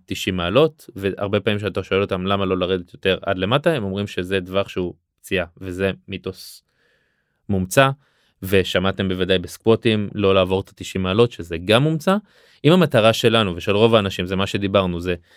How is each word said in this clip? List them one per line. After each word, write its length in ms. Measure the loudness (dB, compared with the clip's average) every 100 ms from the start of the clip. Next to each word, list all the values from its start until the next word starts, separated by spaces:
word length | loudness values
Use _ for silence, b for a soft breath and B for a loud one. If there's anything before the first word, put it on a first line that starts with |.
| -8
תשעים 320 | -8 -4 -2
מעלות, 520 | 0 2 2 0 -18 -6
והרבה 440 | -6 -4 -2 -2
פעמים 200 | 0 -2
שאתה 240 | -4 -6
שואל 180 | -2 -2
אותם 240 | 0 -2 -2
למה 200 | 0 0
לא 120 | 0
לרדת 360 | 0 -2 -6
יותר 240 | -4 -2 -2
עד 160 | -2 -2
למטה, 360 | 0 0 0
הם 100 | -2
אומרים 240 | -2 -4 -6
שזה 320 | -6 -4 -4 -2
טווח 240 | -2 -2
שהוא 240 | -4 -6 -8 _ _
פציעה, 240 | -4 -4 -4 -8
וזה 340 | -10 -4 -4 -4 -10
מיתוס 560 | -12 -10 -12 -16 -20 _ _ _ _ _ _ _ _ -4
מומצא, 400 | -4 0 2 2 0 _ _ _ _
ושמעתם 680 | 0 2 2 0 0 0 -2
בוודאי 300 | -2 0 0
בסקווטים, 720 | -2 -2 2 2 2 0 -2
לא 220 | 0 2 4
לעבור 260 | 2 0
את 80 | -4
התשעים 340 | -12 -8 -4
מעלות, 280 | 0 2 2
שזה 260 | -2 -10 -6
גם 260 | 0 2
מומצא. 340 | 2 0 0 0 b b b b 4
אם 60 |
המטרה 420 | 4 4 4 4
שלנו, 420 | 4 2 2 0 -2
ושל 200 | 0 4
רוב 200 | 4 4
האנשים, 300 | 2 -4 -4
זה 100 | -2
מה 120 | -2
שדיברנו, 520 | -2 0 2 2 -2
זה 160 | -4 -6 b